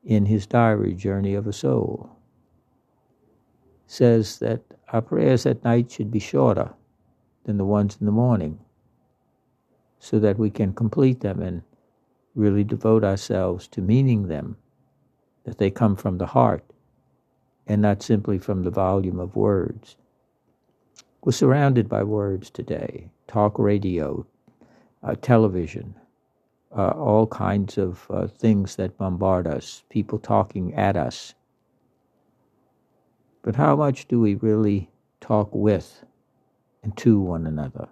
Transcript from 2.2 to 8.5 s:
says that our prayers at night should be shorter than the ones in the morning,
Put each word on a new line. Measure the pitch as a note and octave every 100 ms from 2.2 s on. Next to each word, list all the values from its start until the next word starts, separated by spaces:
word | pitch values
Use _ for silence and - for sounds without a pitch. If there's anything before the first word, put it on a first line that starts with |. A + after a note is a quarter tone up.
| _ _ _ _ _ _ _ _ _ _ _ _ _ _ _ _ _
says | - B2 A2+ G#2+ -
that | A2+ A2 _ - _
our | A2+
prayers | A#2 - C3+ B2+ C3
at | A#2+
night | A#2+ A#2+ A#2+
should | - G#2+
be | A2
shorter | - C#3 C3 G2+ - - _ _ _ _ _ _ -
than | G#2
the | G2
ones | G#2 G2+ -
in | G#2
the |
morning, | G#2+ B2 A2+ D#2